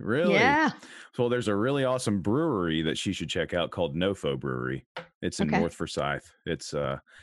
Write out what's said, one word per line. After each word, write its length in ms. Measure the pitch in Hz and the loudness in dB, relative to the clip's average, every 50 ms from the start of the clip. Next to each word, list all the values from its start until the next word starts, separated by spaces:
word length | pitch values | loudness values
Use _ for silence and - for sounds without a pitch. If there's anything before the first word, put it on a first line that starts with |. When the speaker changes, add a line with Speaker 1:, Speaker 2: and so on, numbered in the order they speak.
Speaker 1:
Really? 340 | - 98 120 151 175 180 - | -4 0 0 2 4 4 4
Speaker 2:
Yeah. 360 | - 226 269 285 311 311 240 - - - - - - - - - | 6 6 4 4 4 2 2 0 -4 -16 -20 -20 -20 -20 -12 -2
Speaker 1:
So 140 | - 120 120 | 0 2 2
there's 180 | 123 123 113 | 2 2 2
a 80 | 107 101 | 2 2
really 300 | 101 113 135 143 139 131 | 2 2 2 2 2 2
awesome 360 | 127 131 127 - 117 101 95 | 2 0 0 0 0 0 0
brewery 640 | 78 101 110 151 170 160 120 95 87 82 78 80 | 2 2 2 2 2 2 2 2 2 2 2 2
that 160 | 78 78 67 - | 2 0 0 0
she 140 | - 104 | -2 -2
should 160 | 87 - 85 - | -2 -2 -4 -4
check 260 | - 90 80 - 87 | -2 -2 -2 0 0
out 160 | 87 82 - | -2 -2 -2
called 240 | - 98 85 76 69 | -2 -2 -2 0 0
Nofo 440 | 85 90 101 95 - - 71 69 65 | 0 2 2 0 0 -2 -2 -2 -2
Brewery. 460 | 71 67 64 62 62 64 67 67 - _ - - - - _ - | -4 -4 -4 -4 -4 -4 -6 -6 -10 _ -16 -16 -16 -16 _ -6
It's 160 | 90 90 - - | -6 -6 -2 -2
in 100 | 101 76 | 0 0
Speaker 2:
Okay. 120 | - - | 2 0
Speaker 1:
North 140 | 85 82 - | 0 -2 -2
Forsyth. 560 | - 82 76 - 82 71 71 71 65 - - _ _ - | -6 -8 -6 -4 -4 -2 -2 -2 -4 -8 -14 _ _ -6
It's, 300 | 87 80 - - - 78 | -6 -6 -6 -6 -6 -4
uh, 240 | 73 71 67 67 - _ _ - - | -4 -2 -2 -4 -6 _ _ -20 -18